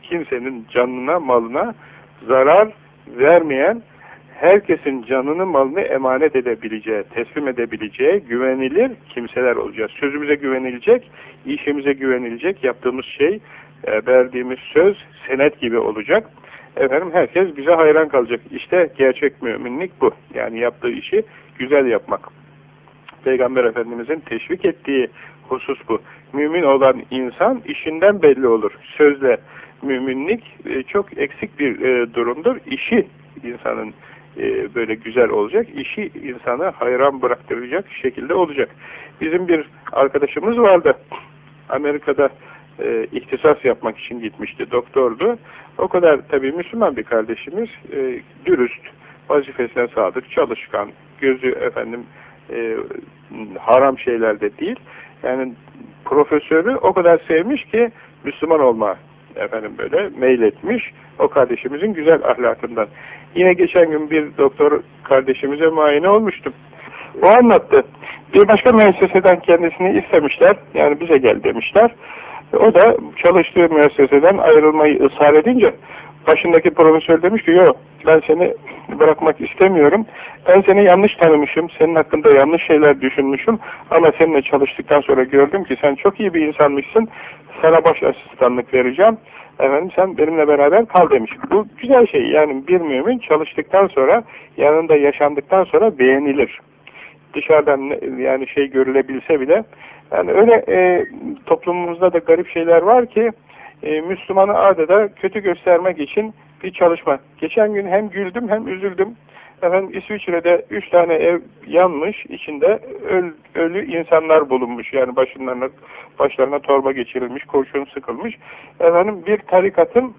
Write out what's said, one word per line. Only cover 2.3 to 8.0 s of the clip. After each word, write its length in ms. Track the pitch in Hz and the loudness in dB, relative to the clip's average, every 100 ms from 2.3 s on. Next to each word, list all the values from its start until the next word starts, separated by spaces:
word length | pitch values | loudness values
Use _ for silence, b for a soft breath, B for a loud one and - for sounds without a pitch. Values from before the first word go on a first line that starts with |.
| 131 135 175 220 - _ _ - | 2 4 4 2 -4 _ _ -20
vermeyen, 760 | 120 139 170 160 131 160 226 - B B B _ - | 0 4 4 2 -2 -2 -4 -12 B B B _ -2
herkesin 680 | 156 202 202 160 147 135 | 2 2 2 -4 -4 -8
canını, 420 | 110 131 135 165 190 | -4 -4 -4 -4 -2
malını 360 | 147 135 170 | -2 -2 -4
emanet 540 | - 135 131 131 151 135 | -4 -4 -2 -2 -2 -2
edebileceği, 680 | 123 110 113 107 104 107 | -4 -8 -8 -12 -8 -8
teslim 440 | 95 113 113 151 143 | -8 -10 -10 -8 -8
edebileceği 720 | 120 117 113 107 - | -6 -8 -8 -14 -2